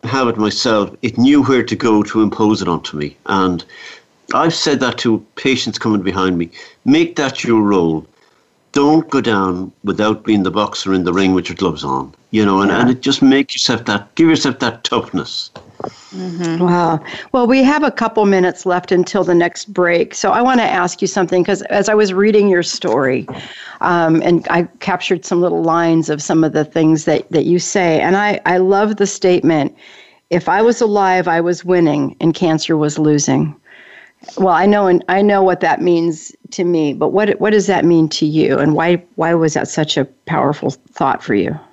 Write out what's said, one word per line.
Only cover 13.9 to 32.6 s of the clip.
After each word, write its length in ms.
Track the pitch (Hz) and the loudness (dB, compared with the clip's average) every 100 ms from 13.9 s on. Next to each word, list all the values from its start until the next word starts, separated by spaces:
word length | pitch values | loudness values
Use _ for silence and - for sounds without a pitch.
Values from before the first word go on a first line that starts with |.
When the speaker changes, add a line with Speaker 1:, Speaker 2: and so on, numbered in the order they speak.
| 101 - - | -6 -6 0
Speaker 1:
give 120 | 165 | 2
yourself 300 | 160 139 123 | 2 -2 -4
that 240 | 120 113 | -6 -6
toughness. 640 | - 120 - 87 71 - - - - _ - - - 185 | -6 -4 -4 -8 -8 -12 -14 -16 -20 _ -14 -14 -18 -12
Speaker 3:
Mm-hmm. 480 | 185 170 170 165 | -10 -6 -6 -2
Speaker 2:
Wow. 400 | 180 175 170 160 - - - | 0 2 0 -2 -6 -16 -4
Well, 120 | 262 240 | 0 2
we 140 | 269 | 4
have 200 | 262 302 | 4 2
a 80 | 294 | -2
couple 340 | - 226 220 208 | -2 -2 0 2
minutes 400 | 190 180 175 190 | 2 2 -2 -2
left 260 | 180 180 | -2 0
until 320 | 180 180 208 | 0 0 -2
the 120 | 180 175 | 2 2
next 380 | 170 - - | 2 -4 -10
break. 420 | 190 175 170 180 - | -2 0 0 -2 -2
So 160 | 202 | -2
I 100 | 214 | 0
want 180 | 247 254 | 2 2
to 40 | - | 0
ask 360 | 180 180 - | -2 -4 -4
you 60 | 185 | -4
something, 360 | - 175 185 | -2 0 0
'cause 180 | 170 196 | 0 -2
as 260 | - 202 196 | -2 0 2
I 40 | |
was 200 | 214 208 | 2 2
reading 340 | 185 208 214 202 | 2 2 4 4
your 160 | 180 | 2
story, 640 | 170 - 190 117 131 127 - 127 - - - - | 0 -4 -2 0 0 -2 -6 -14 -16 -20 -20 -6
um, 400 | 170 175 165 160 | -2 0 2 2
and 240 | - 170 - | 2 0 0
I 140 | 170 175 - | -2 -2 -6
captured 460 | - 180 - 175 - | -4 -4 -2 -4 -2
some 160 | 175 | 0
little 200 | 175 170 | 0 0
lines 460 | 165 165 170 165 160 | 0 2 2 2 0
of 120 | 151 | -4
some 220 | - 160 160 | 0 2 2
of 80 | |
the 120 | 156 151 | 0 -2
things 380 | 165 156 160 160 | 2 2 2 2
that, 240 | 151 - | -2 0
that 140 | 165 143 | -2 2
you 140 | 175 | 0
say. 400 | - 208 175 156 | 0 0 2 2
And 160 | - 190 | 2 0
I, 240 | 208 202 - | 0 -2 0
I 120 | 180 | 0
love 380 | 185 196 214 214 | 2 2 0 0
the 100 | 196 | -4
statement, 680 | - 185 180 165 160 139 - - - - _ _ | 0 0 2 2 0 -2 -6 -20 -20 -20 _ _
"If 180 | 170 165 | -2 0
I 120 | 185 | 2
was 200 | 226 226 | 2 2
alive, 460 | 226 208 190 185 175 | 0 2 2 2 2
I 140 | 165 | 0
was 220 | 170 170 180 | 0 -2 0
winning 500 | 180 165 147 139 - | 2 2 2 -4 -2
and 120 | 160 | -2
cancer 420 | 156 175 160 | 0 0 0